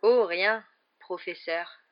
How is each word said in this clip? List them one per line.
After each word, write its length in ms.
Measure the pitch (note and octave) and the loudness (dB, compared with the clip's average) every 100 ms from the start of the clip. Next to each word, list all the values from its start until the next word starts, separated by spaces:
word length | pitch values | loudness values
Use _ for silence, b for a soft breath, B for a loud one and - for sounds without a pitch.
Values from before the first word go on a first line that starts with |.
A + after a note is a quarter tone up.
Oh, 240 | G#3 B3 | 4 4
rien, 400 | G3+ F3 G3 A3 G#3+ _ _ _ | 2 0 0 -2 -6 _ _ _
professeur 680 | - F3 - E3+ - E3 E3+ - _ | -12 -10 -10 -10 -6 -6 -8 -16 _